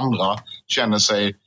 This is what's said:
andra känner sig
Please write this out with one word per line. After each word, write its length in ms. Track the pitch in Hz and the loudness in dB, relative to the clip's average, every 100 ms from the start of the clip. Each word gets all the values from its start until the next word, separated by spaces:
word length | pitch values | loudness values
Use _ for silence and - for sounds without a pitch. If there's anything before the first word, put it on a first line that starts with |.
andra 360 | 131 107 95 104 - - _ | 0 0 0 -2 -6 -20 _
känner 300 | - 117 107 | -2 0 2
sig 380 | 98 104 101 98 | 2 2 0 -4